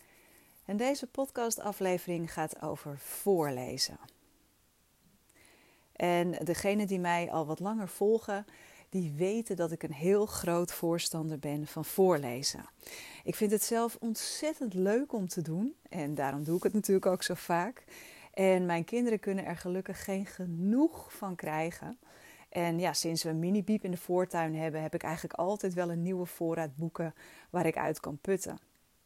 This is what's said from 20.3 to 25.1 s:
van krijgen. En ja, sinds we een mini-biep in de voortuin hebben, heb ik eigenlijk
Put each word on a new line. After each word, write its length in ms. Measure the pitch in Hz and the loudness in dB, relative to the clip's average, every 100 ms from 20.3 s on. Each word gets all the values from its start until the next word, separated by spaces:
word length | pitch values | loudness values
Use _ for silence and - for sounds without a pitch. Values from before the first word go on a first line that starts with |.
| - 180 165 185 240 320 - - | -6 -6 0 2 4 4 2 -14
van 220 | - 196 180 | -10 -8 -6
krijgen. 640 | 160 156 160 170 151 247 - - - - - | -2 0 -2 -4 -10 -12 -16 -20 -20 -20 -8
En 300 | 180 170 165 | -2 2 2
ja, 140 | 180 | 2
sinds 300 | 147 170 160 | 0 0 0
we 60 | 165 | 0
een 100 | 160 | 0
mini-biep 440 | 170 208 190 214 | 2 2 2 0
in 80 | 190 | 0
de 60 | 180 | -4
voortuin 580 | - 180 180 175 160 156 | 0 2 2 2 0 0
hebben, 260 | 160 156 | -2 -2
heb 120 | 156 | -2
ik 100 | 170 | -2
eigenlijk 300 | - | -4